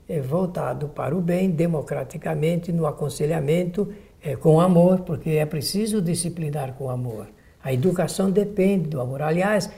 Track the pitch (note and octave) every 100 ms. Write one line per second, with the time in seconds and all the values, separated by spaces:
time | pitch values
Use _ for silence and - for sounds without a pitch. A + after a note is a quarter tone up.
0 | - D#3+ C3 D#3+ F3+ E3+ C#3 C3+ C#3+ -
1 | C3 F3 E3+ F3 F#3+ D#3 E3+ D#3 B2+ C#3+
2 | C3+ D#3+ E3 D#3 D#3 F3 F3 E3+ D#3 D3
3 | D3 - F3+ E3 C#3+ E3 F3+ F3 G3+ -
4 | - - D3+ B2+ E3 D#3+ F3+ E3+ F3+ F#3
5 | F3+ D3 D#3+ D#3 D3+ D#3 B2+ F#3+ A3 G#3+
6 | E3+ E3+ F3 E3+ D#3 D3 C3 B2+ C3+ B2+
7 | B2 G#2+ G2 - _ _ C3+ B2+ F3 F3+
8 | E3 - F#3+ F#3 G3+ - F#3+ G3 D3+ D3+
9 | B2 C3+ D3+ E3 F#3+ G#3+ -